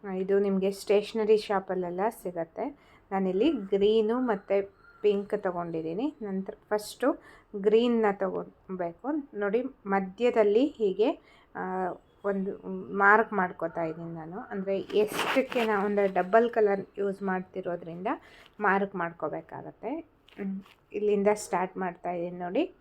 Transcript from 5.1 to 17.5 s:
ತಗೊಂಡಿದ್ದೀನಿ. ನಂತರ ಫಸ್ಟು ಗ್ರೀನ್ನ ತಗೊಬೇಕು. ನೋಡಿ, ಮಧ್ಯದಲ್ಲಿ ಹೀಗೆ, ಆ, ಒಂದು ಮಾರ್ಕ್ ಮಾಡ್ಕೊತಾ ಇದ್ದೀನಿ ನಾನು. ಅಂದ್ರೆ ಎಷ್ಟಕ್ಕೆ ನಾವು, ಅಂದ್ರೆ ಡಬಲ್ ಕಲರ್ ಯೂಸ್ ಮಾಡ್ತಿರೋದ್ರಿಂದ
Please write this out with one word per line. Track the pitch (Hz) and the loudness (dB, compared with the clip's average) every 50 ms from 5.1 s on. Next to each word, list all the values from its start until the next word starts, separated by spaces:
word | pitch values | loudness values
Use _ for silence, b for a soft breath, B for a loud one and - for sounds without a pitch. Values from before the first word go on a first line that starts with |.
| 202 196 202 196 - 202 208 | 2 2 -2 -2 -4 -2 -2
ತಗೊಂಡಿದ್ದೀನಿ. | 190 175 175 175 170 165 160 160 160 165 190 254 311 294 _ | -4 -4 -4 -6 -4 -6 -6 -6 -4 -4 -4 -4 -4 -6 _
ನಂತರ | 220 202 190 190 190 196 208 _ _ _ | -10 -6 -6 -6 -6 -6 -12 _ _ _
ಫಸ್ಟು | 214 208 208 - - - - 262 330 - B B B B B B - | -4 -4 -4 -6 -8 -2 0 0 0 0 B B B B B B -10
ಗ್ರೀನ್ನ | 208 190 214 214 226 240 247 233 226 220 208 | -2 2 4 4 6 4 4 2 4 2 2
ತಗೊಬೇಕು. | 196 196 190 190 180 175 175 180 - _ _ - 190 185 180 170 170 - - 254 302 311 277 - - | 0 0 -4 -4 -4 -6 -8 -8 -14 _ _ -12 -8 -6 -6 -6 -8 -8 -6 -4 -4 -4 -6 -8 -6
ನೋಡಿ, | 202 208 202 196 233 254 | -4 -2 0 0 0 -2
ಮಧ್ಯದಲ್ಲಿ | 269 - _ _ 196 196 196 190 190 185 - 240 247 233 233 214 208 202 226 269 302 | -2 -10 _ _ -2 0 0 0 -2 -4 0 0 2 4 4 4 6 6 4 4 2
ಹೀಗೆ, | - - 220 196 185 185 214 269 339 - b b b b b b _ | 0 0 0 0 2 2 2 2 2 -2 b b b b b b _
ಆ, | 185 185 185 185 185 185 180 - - _ _ _ _ _ | -8 -6 -4 -4 -4 -4 -4 -6 -8 _ _ _ _ _
ಒಂದು | 202 196 196 190 196 - - - 185 190 185 185 117 185 196 | -4 -2 -2 -2 -4 -6 -8 -8 -8 -8 -8 -8 -6 0 4
ಮಾರ್ಕ್ | 196 196 208 214 220 214 220 | 8 8 8 8 6 4 0
ಮಾಡ್ಕೊತಾ | 202 185 180 180 - 165 165 165 180 170 | -2 -2 -2 -2 -4 -6 -6 -4 -4 -4
ಇದ್ದೀನಿ | 160 160 165 170 170 165 | -4 -4 -6 -10 -10 -10
ನಾನು. | 165 160 160 175 208 | -10 -12 -12 -12 -12
ಅಂದ್ರೆ | - - 214 196 190 190 196 196 | -12 -8 -8 -8 -4 -4 -4 -4
ಎಷ್ಟಕ್ಕೆ | 190 - - 202 214 208 - - - - - 269 254 262 - 254 226 | -4 0 2 2 2 2 0 -4 -4 0 0 0 0 0 0 -2 0
ನಾವು, | 220 214 196 196 | 2 0 0 0
ಅಂದ್ರೆ | 208 208 202 202 196 | 0 2 2 2 2
ಡಬಲ್ | 190 185 180 185 196 226 240 233 | 2 0 0 4 4 4 4 4
ಕಲರ್ | 233 233 220 202 196 196 190 - _ - | 2 2 2 2 2 0 -4 -10 _ -6
ಯೂಸ್ | 202 202 190 196 | -4 -4 -4 -4
ಮಾಡ್ತಿರೋದ್ರಿಂದ | 202 196 185 185 185 - | -4 -4 -4 -4 -4 -8